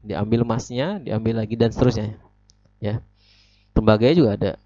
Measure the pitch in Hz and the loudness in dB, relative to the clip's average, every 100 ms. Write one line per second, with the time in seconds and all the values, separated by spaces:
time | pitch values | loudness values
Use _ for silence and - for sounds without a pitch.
0 | 107 80 104 117 117 113 113 123 147 208 | -8 -6 0 0 0 -2 -4 -6 -4 -6
1 | 120 107 113 113 107 117 117 110 123 113 | -6 -4 -2 -4 -4 0 -2 2 0 0
2 | 104 104 _ _ _ _ _ _ 113 107 | -6 -10 _ _ _ _ _ _ -6 -6
3 | - _ _ _ _ _ _ - 107 107 | -10 _ _ _ _ _ _ 0 4 4
4 | 120 170 127 101 98 - | 6 6 4 2 -2 -4